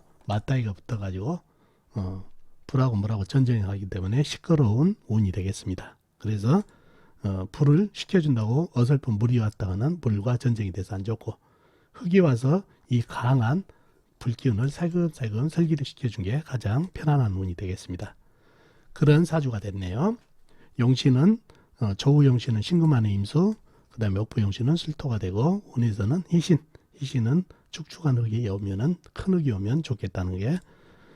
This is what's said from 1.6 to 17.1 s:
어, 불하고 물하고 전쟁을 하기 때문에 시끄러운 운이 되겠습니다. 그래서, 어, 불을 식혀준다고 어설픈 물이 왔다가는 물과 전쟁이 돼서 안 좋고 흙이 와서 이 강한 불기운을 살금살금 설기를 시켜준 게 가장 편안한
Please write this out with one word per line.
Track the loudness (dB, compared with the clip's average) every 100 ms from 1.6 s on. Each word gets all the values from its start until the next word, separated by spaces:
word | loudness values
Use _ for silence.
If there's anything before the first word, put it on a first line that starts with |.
| _ _ _ -8
어, | -6 -8 -12 -18 -20 -20 -4
불하고 | 0 2 0
물하고 | -2 -4 0
전쟁을 | 2 2 0 -2
하기 | -6 -8
때문에 | -6 -2 0
시끄러운 | -2 -4 0 2 4 4 2 0 -2
운이 | 0 0
되겠습니다. | 0 -4 -6 -6 -8 -10 -20 _ _
그래서, | -6 -2 2 2 0 _ _ -20 -20 -8
어, | -6 -4 -6
불을 | 0 4 4 2
식혀준다고 | -4 -2 0 2 0 0 0 0
어설픈 | 0 2 2 0 0
물이 | 2 2
왔다가는 | 0 -2 -4 -2 -2 -2
물과 | -2 0 0 0
전쟁이 | 0 -2 -4
돼서 | -6 -8 -6
안 |
좋고 | -6 -6 -8 -14 _ _ _ _ _
흙이 | -10 2 4
와서 | 6 4 2 0 -2 _ -2
이 | -2
강한 | -2 -2 0 2 2 -2 -4 _ _ _ _ -10
불기운을 | -6 -2 -2 0 -2
살금살금 | -2 -4 -2 -2 -4 -6 -2 -2
설기를 | 0 0 0 -4
시켜준 | -6 -6 -4
게 | -4 -4 -4
가장 | -4 -2 -2 -2
편안한 | -4 0